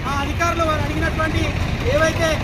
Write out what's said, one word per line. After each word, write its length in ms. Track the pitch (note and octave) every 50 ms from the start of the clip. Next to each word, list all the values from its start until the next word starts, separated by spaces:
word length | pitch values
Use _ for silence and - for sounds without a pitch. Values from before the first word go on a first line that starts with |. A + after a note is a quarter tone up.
| -
ఆ 100 | C4 C#4 C#4+
అధికారులు 440 | C#4+ D4 D4+ - E4+ E4+ E4+ E4 E4
వారు 180 | D#4+ D#4 D#4 D4+
అడిగినటువంటి 600 | - D4+ D#4 D#4 E4 D#4 - G#3 G#3 - - - - - - - - - - - -
ఏవైతే 420 | F#3 G3 G#3+ G#3+ - - A3+ G#3+ G#3 G3